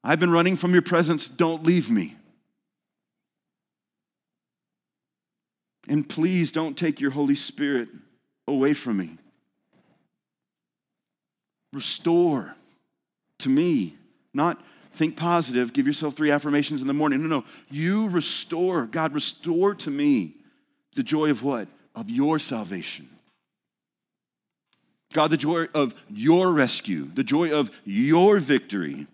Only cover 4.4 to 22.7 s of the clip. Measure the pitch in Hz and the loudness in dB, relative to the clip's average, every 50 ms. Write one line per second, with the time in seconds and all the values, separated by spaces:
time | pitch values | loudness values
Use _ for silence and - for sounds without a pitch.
4.4 | _ _ _ _ _ _ _ _ _ _ _ _ _ _ _ _ _ _ _ _ | _ _ _ _ _ _ _ _ _ _ _ _ _ _ _ _ _ _ _ _
5.4 | _ _ _ _ _ _ _ _ _ - 143 151 143 147 - - 160 180 185 180 | _ _ _ _ _ _ _ _ _ -2 -2 -2 -2 -2 -4 -2 0 0 2 2
6.4 | 165 143 - 160 160 156 139 - 175 160 147 - 131 139 131 147 147 139 143 143 | 0 0 -2 -4 -4 -4 -4 -4 -4 -4 -2 -2 -4 -4 -2 0 0 0 0 0
7.4 | - - - - 147 143 139 123 117 110 - - - _ _ _ _ _ _ _ | -2 -6 -6 -4 -4 -2 -2 -2 -4 -6 -12 -20 -20 _ _ _ _ _ _ _
8.4 | _ - 147 135 135 143 147 143 - 127 110 98 92 80 80 - _ _ _ _ | _ -4 -2 0 2 2 0 0 -2 -4 -4 -4 -4 -6 -12 -20 _ _ _ _
9.4 | _ _ _ _ _ _ _ _ _ _ _ _ _ _ _ _ _ _ _ _ | _ _ _ _ _ _ _ _ _ _ _ _ _ _ _ _ _ _ _ _
10.4 | _ _ _ _ _ _ _ _ _ _ _ _ _ _ _ _ _ _ _ _ | _ _ _ _ _ _ _ _ _ _ _ _ _ _ _ _ _ _ _ _
11.4 | _ _ _ _ _ _ - 139 123 - - - - 175 170 175 175 170 151 127 | _ _ _ _ _ _ -12 -8 -6 -6 -6 -4 0 2 4 4 4 4 2 0
12.4 | 92 85 - _ _ _ _ _ _ _ _ _ _ _ _ _ _ _ _ _ | -4 -6 -14 _ _ _ _ _ _ _ _ _ _ _ _ _ _ _ _ _
13.4 | - 131 135 143 165 180 160 131 98 82 - - _ _ _ _ _ _ _ 139 | -2 0 2 2 4 2 2 0 0 -2 -8 -16 _ _ _ _ _ _ _ -2
14.4 | 151 175 160 - - - - _ - - - - 160 156 - - 160 170 175 170 | 0 0 -2 -4 -10 -20 -20 _ -20 -20 -4 -2 -2 -2 -2 -4 -2 0 0 0
15.4 | 160 123 127 123 123 117 120 143 131 139 147 143 156 151 135 143 151 147 143 147 | 0 0 0 -2 -2 0 0 0 0 0 0 -2 -4 -6 -4 -2 0 2 2 2
16.4 | 143 147 143 143 143 - 156 135 131 135 139 147 151 151 139 131 156 160 160 131 | 0 0 0 0 0 -2 -4 -4 -4 -2 -2 0 0 2 0 0 0 -2 -2 -4
17.4 | 113 - - - - _ 139 147 160 170 196 214 220 208 175 175 147 - - - | -4 -8 -20 -20 -20 _ -8 -4 -2 0 0 0 0 0 0 -2 -2 -2 -6 -8
18.4 | - - 170 165 180 185 185 165 123 110 113 165 160 156 143 147 - - - - | -6 -6 -4 -2 0 0 0 0 -2 -2 -4 -2 -2 -2 -2 -2 -4 -4 -6 -6
19.4 | - 170 165 170 185 202 208 - - 151 143 139 147 147 143 117 90 78 - _ | -4 -2 0 2 2 0 0 -2 -8 -8 -4 0 2 2 2 2 0 -2 -8 _
20.4 | _ _ _ _ _ _ _ _ _ _ _ - 127 - 156 156 156 151 143 110 | _ _ _ _ _ _ _ _ _ _ _ -6 -4 -2 0 0 2 2 0 0
21.4 | 117 143 139 117 101 - _ _ _ _ _ 113 113 101 117 123 139 147 160 156 | -2 -4 -4 -4 -6 -10 _ _ _ _ _ -14 -10 -6 -2 0 2 2 2 0
22.4 | 151 - 131 113 107 87 | -2 -4 -6 -6 -8 -8